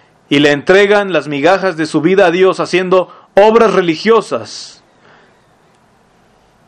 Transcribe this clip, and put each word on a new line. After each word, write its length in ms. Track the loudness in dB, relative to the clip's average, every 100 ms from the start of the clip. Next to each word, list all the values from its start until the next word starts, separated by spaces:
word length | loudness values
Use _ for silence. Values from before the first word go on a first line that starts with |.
| _ _ -4
y 100 | 0
le 140 | 2
entregan 600 | 0 2 2 2 0 0
las 160 | -4 -4
migajas 480 | -2 0 0 -2 -6
de 100 | -4
su 140 | -2
vida 260 | 0 2 2
a 40 |
Dios 280 | 2 0 0
haciendo 680 | -4 -4 0 -2 -2 -12 _
obras 400 | 2 4 4 2
religiosas. 1080 | 0 -2 -2 0 0 0 -10 -10 -18 -20 -20 _ _ _ _ _ _ _ _ _ _ _ _ _ _ _ _ _ _